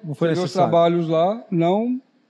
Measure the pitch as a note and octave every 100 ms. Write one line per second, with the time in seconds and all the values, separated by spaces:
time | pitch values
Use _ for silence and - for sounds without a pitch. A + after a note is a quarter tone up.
0 | D#3 C#3+ E3+ E3 F3+ F#3+ E3+ E3+ E3+ F3
1 | D#3+ D#3+ F3+ A#3 - E3+ E3+ G3+ A#3+ B3+
2 | - _